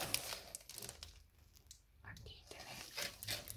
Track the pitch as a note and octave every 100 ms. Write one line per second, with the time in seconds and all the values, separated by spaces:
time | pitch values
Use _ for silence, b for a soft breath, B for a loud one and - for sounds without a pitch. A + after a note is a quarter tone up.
0 | - - - - - - - - - -
1 | - - - - - - - - - -
2 | - - - - - - - - - -
3 | - - - - -